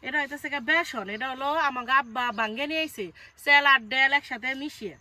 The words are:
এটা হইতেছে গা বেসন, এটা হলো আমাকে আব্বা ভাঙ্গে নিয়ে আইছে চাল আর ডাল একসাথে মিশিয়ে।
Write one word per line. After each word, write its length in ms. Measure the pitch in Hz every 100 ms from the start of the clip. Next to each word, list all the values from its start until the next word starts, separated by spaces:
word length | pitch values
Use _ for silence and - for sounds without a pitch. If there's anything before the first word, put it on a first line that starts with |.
| -
এটা 120 | 294
হইতেছে 260 | 277 285 294
গা 60 | 277 233
বেসন, 360 | 320 339 247 196 214
এটা 120 | 262
হলো 160 | 262 277 311 294
আমাকে 240 | 254 240 269
আব্বা 220 | 247 226 247 220
ভাঙ্গে 260 | 220 220 294
নিয়ে 120 | 320
আইছে 220 | 320 - 185 - - _
চাল 220 | - 285 285
আর 80 | 269 220
ডাল 200 | 262 269 285
একসাথে 280 | - 247 247 269
মিশিয়ে। 340 | 285 - 208 156